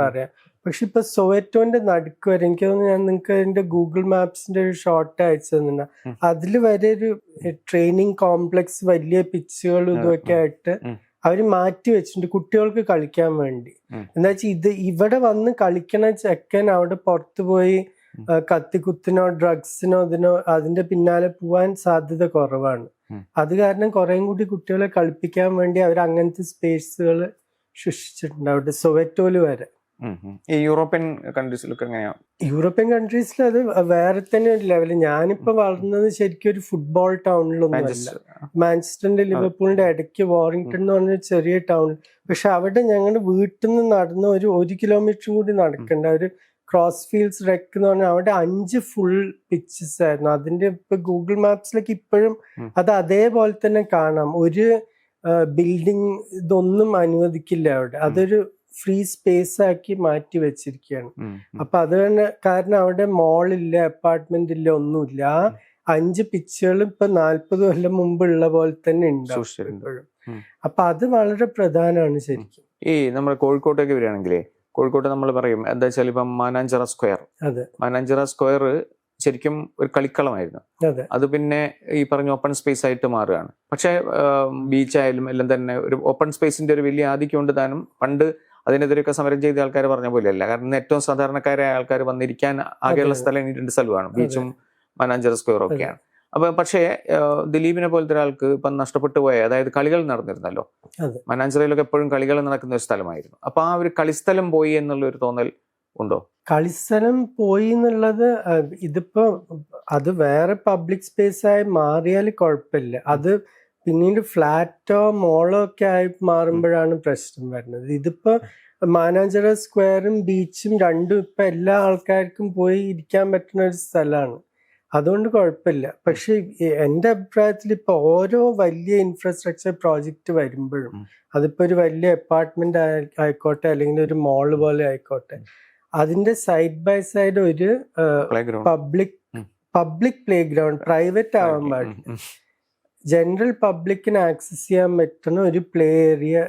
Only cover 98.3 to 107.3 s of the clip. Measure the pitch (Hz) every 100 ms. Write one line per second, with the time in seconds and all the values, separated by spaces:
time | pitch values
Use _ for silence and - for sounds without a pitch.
98.3 | 135 135 139 139 139 135 135 143 143 135
99.3 | 120 113 131 131 143 147 170 151 117 101
100.3 | 92 90 - - _ _ - 151 120 -
101.3 | 123 139 143 147 147 147 147 147 139 135
102.3 | 143 143 135 127 120 - 101 90 78 -
103.3 | _ 139 160 165 175 170 170 156 151 -
104.3 | 190 180 156 156 156 147 139 135 127 123
105.3 | 120 123 - _ _ _ - 107 - -
106.3 | _ - 156 170 170 - 214 226 254 247